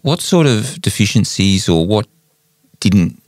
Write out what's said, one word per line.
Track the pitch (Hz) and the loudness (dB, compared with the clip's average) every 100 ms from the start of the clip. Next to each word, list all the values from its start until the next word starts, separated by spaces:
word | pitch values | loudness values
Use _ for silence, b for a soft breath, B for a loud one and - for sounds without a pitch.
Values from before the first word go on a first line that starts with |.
what | 143 175 | -2 -2
sort | - 180 147 | 0 2 4
of | 107 131 - | 2 -2 -6
deficiencies | - - 104 110 95 - 98 95 - | -6 -2 0 0 -2 0 0 0 0
or | 82 85 | 0 0
what | 107 - _ _ _ _ _ _ _ | -2 -4 _ _ _ _ _ _ _
didn't | 104 98 85 - | 0 2 0 -6